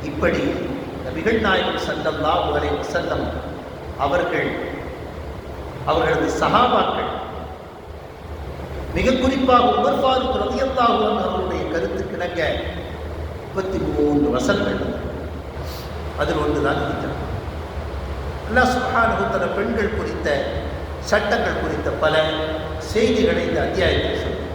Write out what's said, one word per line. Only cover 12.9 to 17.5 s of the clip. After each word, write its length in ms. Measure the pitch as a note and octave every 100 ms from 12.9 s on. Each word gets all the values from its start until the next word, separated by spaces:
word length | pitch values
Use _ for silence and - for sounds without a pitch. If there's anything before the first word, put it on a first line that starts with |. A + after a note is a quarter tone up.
| - - - - -
முப்பத்தி 360 | - F#3+ F#3 G3
மூன்று 520 | D3+ D3 D3 C#3+ C#3
வசனங்கள், 640 | B2+ - - G2 G2 - - - - - - - - - - - - - -
அதில் 220 | D3+ E3 D3
ஒன்றுதான் 340 | D3 C#3 D3
ஹிஜாப். 360 | - - - - - - -